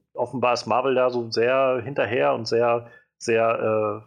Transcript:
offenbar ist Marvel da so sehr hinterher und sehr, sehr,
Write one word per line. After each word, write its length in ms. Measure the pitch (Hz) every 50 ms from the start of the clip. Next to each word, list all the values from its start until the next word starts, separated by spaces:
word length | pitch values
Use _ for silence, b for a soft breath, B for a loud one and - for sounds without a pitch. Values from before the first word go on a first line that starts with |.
| _ _ _
offenbar 400 | 120 123 120 - 123 123 123 120
ist 120 | 120 -
Marvel 300 | 110 104 123 127 135 127
da 140 | 127 127 127
so 220 | 123 120 120 113
sehr 500 | 110 110 117 120 131 135 135 131 127 127 104
hinterher 500 | 135 143 147 127 101 113 135 143 143 135
und 120 | 120 113
sehr, 440 | - 117 117 120 120 117 120 120 B B B B B B
sehr, 840 | _ - 120 113 113 113 113 117 - 110 110 110 110 107 107 104 110 110